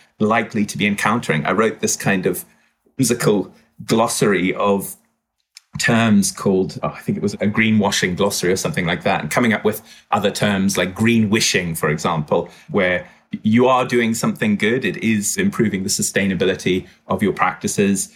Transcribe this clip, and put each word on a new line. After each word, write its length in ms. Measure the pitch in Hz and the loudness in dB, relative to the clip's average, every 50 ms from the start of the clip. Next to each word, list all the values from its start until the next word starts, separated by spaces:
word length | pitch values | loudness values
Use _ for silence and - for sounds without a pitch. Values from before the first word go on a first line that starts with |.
| _ _ _ - | _ _ _ -2
likely 440 | 104 104 110 120 113 110 - 107 101 | 0 0 2 0 0 -2 -2 -2 -2
to 120 | 101 - - | -2 -2 -2
be 80 | 101 | 0
encountering. 580 | 104 101 101 - 104 110 120 - - 78 76 73 | 0 0 0 0 0 0 0 0 -2 -2 -2 0
I 80 | - | 0
wrote 280 | 90 101 110 110 - - | 0 0 0 0 -2 -2
this 160 | - 107 - | -4 -4 -4
kind 300 | - - 110 98 95 85 | -2 -2 -2 0 0 0
of 180 | 95 90 - - _ _ _ _ _ _ _ _ _ _ | -2 -2 -4 -8 _ _ _ _ _ _ _ _ _ _
whimsical 560 | - 131 117 120 117 - 120 104 98 92 - - _ _ _ _ - - | -2 0 0 0 2 2 2 2 2 -2 -6 -10 _ _ _ _ -10 -4
glossary 720 | - 117 110 113 117 - - 127 107 101 87 87 92 - | 0 2 2 2 2 0 0 2 2 2 2 0 0 0
of 420 | - 104 101 101 98 92 - - - _ _ _ _ _ _ _ _ _ _ - - _ _ - - | 0 0 0 0 0 -2 -6 -12 -16 _ _ _ _ _ _ _ _ _ _ -20 -20 _ _ -6 -2
terms 500 | - - 117 113 113 113 104 101 92 - | 0 2 2 4 4 4 4 4 4 2
called, 480 | - - - 104 95 92 92 80 - - - | -2 -2 0 2 2 2 0 -2 -4 -6 -6
oh, 40 | 78 | -6
I 100 | - - | -6 -6
think 180 | - - 104 - | -6 -4 -4 -2
it 40 | |
was 120 | - 104 - | -2 -4 -2
a 140 | - 104 104 | -2 -2 0
greenwashing 680 | 104 110 110 110 110 107 98 101 - - - 95 90 | 0 2 2 2 4 2 2 2 0 0 -2 -2 -2
glossary 360 | 80 98 101 98 - - 90 | 0 0 0 0 0 0 0
or 40 | 95 | 0
something 300 | 92 - - 76 95 90 | 0 -2 -4 -2 -2 -2
like 160 | 85 90 87 | -2 -2 -2
that, 200 | - - 95 - | 0 -2 -2 -2
and 60 | 76 78 | -2 -2
coming 240 | - 131 123 113 | 0 0 2 0
up 120 | 104 98 - | 0 0 0
with 180 | 104 104 - - - - - _ - | -2 -2 -4 -10 -18 -20 -14 _ -2
other 180 | - 107 101 101 | -2 0 0 0
terms 460 | - - 113 104 101 95 95 98 95 | -2 0 0 0 0 0 0 0 0
like 180 | 92 90 92 92 | -2 -2 -2 -2
green 360 | 90 110 113 117 113 110 98 | 0 2 2 4 4 2 2
wishing, 440 | 104 110 - - - 95 90 85 82 | 2 2 2 2 0 0 -2 -2 -4
for 140 | - - 76 | -2 -2 -2
example, 600 | 76 80 - 92 82 78 73 - - 87 - - - - - - | -2 -2 -2 -2 -2 -2 -2 0 0 -2 -2 -4 -10 -20 -10 -4
where 380 | - 101 92 92 90 87 87 - - _ _ _ - - | -2 0 0 0 0 -2 -6 -10 -20 _ _ _ -8 -2
you 240 | - 110 110 120 123 | 0 2 4 4 6
are 180 | 127 127 127 127 | 4 4 2 2
doing 300 | - 123 120 117 113 113 | 2 2 2 2 0 0
something 400 | - - 113 101 - 117 107 104 | -2 -2 -4 -2 -2 0 0 0
good. 300 | 98 104 107 120 135 123 | 2 2 0 0 0 -2
It 120 | 98 82 - | -4 -4 -2
is 380 | - 113 110 104 101 - - | 0 0 0 0 0 -2 -2
improving 460 | 98 98 101 - - 110 104 - 95 | -2 -2 0 0 0 0 0 0 -2
the 60 | 95 - | -4 -4
sustainability 1000 | - - 208 - - 101 98 98 92 85 92 92 95 - - - 92 92 - - - _ _ - | -4 -4 -4 -2 -2 -2 0 0 0 0 0 0 0 0 0 -2 -2 -2 -4 -8 -18 _ _ -6
of 160 | 101 - 107 | -2 0 0
your 80 | 95 | 0
practices, 760 | - - 92 90 - - - 101 - - 101 98 98 95 - - - | 0 0 -2 -2 -2 -2 -4 -2 0 2 2 2 2 0 -2 -8 -12